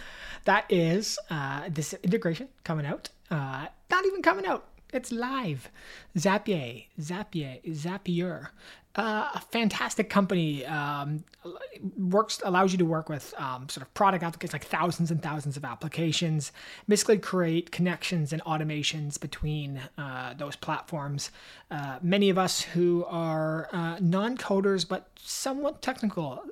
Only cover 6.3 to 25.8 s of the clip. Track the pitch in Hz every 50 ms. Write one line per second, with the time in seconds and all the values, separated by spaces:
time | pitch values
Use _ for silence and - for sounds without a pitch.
6.3 | 190 208 - 220 196 156 131 117 120 110 - - _ - 151 156 180 196 208 -
7.3 | - 165 143 131 127 - - 170 160 147 151 175 185 196 - 185 175 170 180 180
8.3 | 160 - 147 - - - - - - - _ _ - - 220 226 214 214 214 -
9.3 | - - - - - 233 226 202 - - - 233 - - 208 214 - 202 196 175
10.3 | 202 180 165 151 147 139 123 139 156 147 143 143 147 143 143 147 151 151 - -
11.3 | - - - 180 180 - 539 - - - - 190 - - 190 180 185 208 214 -
12.3 | - - - 202 180 180 196 190 185 185 175 160 165 160 160 - 151 147 - -
13.3 | - - 151 131 127 127 131 139 - 143 135 - - - 208 196 190 170 175 170
14.3 | 165 - 185 165 - 147 - - - 160 160 180 160 - 170 165 170 147 - 151
15.3 | 151 151 131 147 131 143 147 123 117 - - 151 - - 170 160 151 - 175 160
16.3 | 156 151 135 - - - - - - - - - 208 208 - - 220 185 - -
17.3 | - 185 175 165 160 170 170 - - - 175 180 170 - - - 185 165 151 139
18.3 | 165 160 - 165 156 156 156 156 151 151 147 - - 156 147 147 143 - - 147
19.3 | - - 156 151 151 151 143 139 139 135 131 - - - 147 135 127 127 127 127
20.3 | 127 135 143 143 143 - - - 156 - - - 170 151 139 143 143 143 - -
21.3 | - - - - - - - - 165 147 143 170 175 - 180 170 190 202 202 196
22.3 | 180 190 185 180 - - - - - 170 175 175 175 170 175 - 175 170 165 160
23.3 | 160 160 156 156 156 160 156 - - 170 165 165 170 202 185 165 175 190 208 240
24.3 | 262 - - - 202 196 196 202 196 190 165 - 190 - - - - - - -
25.3 | - - - 277 262 277 294 285 311 -